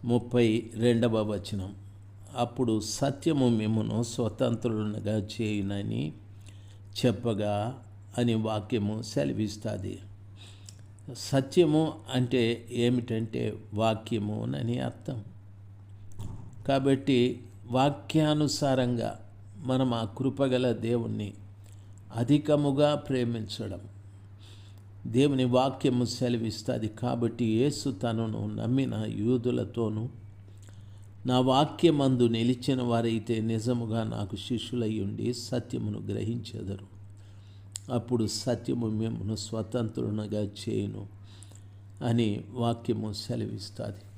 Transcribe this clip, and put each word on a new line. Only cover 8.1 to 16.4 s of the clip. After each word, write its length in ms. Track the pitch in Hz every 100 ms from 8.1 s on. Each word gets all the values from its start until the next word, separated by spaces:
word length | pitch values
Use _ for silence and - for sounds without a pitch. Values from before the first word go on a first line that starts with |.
| -
అని 160 | 120
వాక్యము 680 | 110 110 107 98 120 101 107
సెలవిస్తాది. 1000 | 110 143 139 110 107 104 110 104 98 95 - - - - - - - - - - -
సత్యము 800 | 123 - 135 135 - 165 151 160 - -
అంటే 520 | 127 123 131 113 117 -
ఏమిటంటే 880 | 120 120 123 117 113 113 123 113 101 -
వాక్యము 680 | 104 113 110 - 117 104 107
అని 360 | 113 139 117 123
అర్థం. 440 | 123 - - 123 98 - - - - - - - - - - -